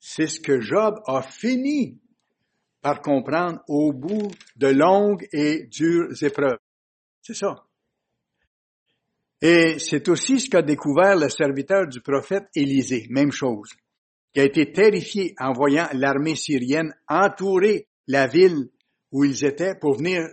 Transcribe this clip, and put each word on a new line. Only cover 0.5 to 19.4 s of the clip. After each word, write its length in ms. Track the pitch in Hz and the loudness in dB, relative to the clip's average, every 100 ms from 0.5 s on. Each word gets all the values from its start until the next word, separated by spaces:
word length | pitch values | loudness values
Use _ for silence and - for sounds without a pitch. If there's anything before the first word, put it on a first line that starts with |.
| 135 | -2
Job 400 | 107 175 214 - - | 0 0 0 -2 -6
a 160 | 135 | -6
fini 760 | - - 226 254 269 294 165 117 _ _ _ _ _ _ _ _ | -6 -6 -4 -2 -2 -2 -4 -8 _ _ _ _ _ _ _ _
par 220 | 143 143 | -4 -4
comprendre 600 | - 139 127 156 175 165 - | -2 -2 -2 -4 -4 -8 -6
au 240 | 147 151 | -2 -2
bout 400 | 131 151 214 208 180 - - | -2 -6 -6 -6 -10 -18 -2
de 100 | 135 | 2
longues 600 | 135 165 196 208 196 - | 4 4 4 2 -2 -6
et 380 | 151 147 156 131 | -2 -2 -2 -6
dures 520 | - 160 170 170 131 | -4 0 0 -2 -4
épreuves. 340 | 147 139 139 113 _ _ _ _ _ _ | -4 0 -2 -2 _ _ _ _ _ _
C'est 160 | - 226 | -16 -6
ça. 180 | 202 131 _ _ _ _ _ _ _ _ _ _ _ _ _ _ _ _ _ - | -6 -6 _ _ _ _ _ _ _ _ _ _ _ _ _ _ _ _ _ -2
Et 380 | 160 170 165 156 | 4 4 4 0
c'est 300 | - 151 180 | -4 -4 0
aussi 320 | 170 - 262 | 0 2 -2
ce 100 | - | 2
qu'a 120 | 180 | 0
découvert 520 | 147 147 151 143 190 | 2 -2 0 2 4
le 140 | 190 143 | 4 0
serviteur 580 | - 147 139 - 196 180 | 0 -2 -2 -2 0 -2
du 140 | 123 | -8
prophète 480 | - 139 127 196 196 165 | -4 -4 -2 -6 -4 -4
Élisée, 500 | 139 139 127 127 110 | 0 0 0 -4 -2
même 200 | 127 143 | 0 0
chose, 380 | - 135 107 101 - _ _ _ _ _ | 0 -4 -6 -10 -20 _ _ _ _ _
qui 60 | 139 | 2
a 40 | |
été 280 | 139 160 143 | 2 2 0
terrifié 640 | - 214 190 - 202 180 - | 4 4 4 -4 -6 -6 -4
en 140 | 131 | -4
voyant 340 | 123 143 147 160 | 0 2 2 0
l'armée 420 | 135 139 139 156 | 0 0 0 -2
syrienne 580 | 151 - 139 123 151 160 - - | -4 -2 -4 0 -2 -2 -8 -4
entourer 800 | 156 196 - 196 190 208 202 - _ - | 0 0 0 -2 2 2 0 -4 _ -2
la 180 | 139 135 | 0 2
ville 440 | 151 185 156 120 _ _ _ _ | 6 4 4 -6 _ _ _ _
où 100 | 135 | 0
ils 220 | 143 117 | 0 2